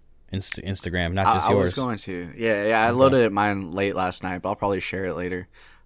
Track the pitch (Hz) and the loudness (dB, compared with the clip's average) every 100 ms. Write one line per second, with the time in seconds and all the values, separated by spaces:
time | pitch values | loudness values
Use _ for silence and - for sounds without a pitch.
0 | _ - - 95 - - - 95 90 87 | _ -20 -10 -8 -8 -8 -8 -8 -4 -2
1 | 85 92 95 101 82 104 90 110 127 107 | -2 0 2 2 2 2 2 -2 -4 -6
2 | - 90 87 117 113 104 104 113 113 123 | -8 -8 -10 -4 0 2 2 4 4 6
3 | 135 135 117 101 104 98 92 90 98 95 | 6 6 4 4 2 2 -2 -2 0 0
4 | 92 90 92 92 92 104 101 95 - 92 | -2 -4 -6 -4 -4 -2 0 0 -2 -4
5 | 92 80 90 90 92 - - - | -4 -4 -4 -6 -10 -18 -20 -20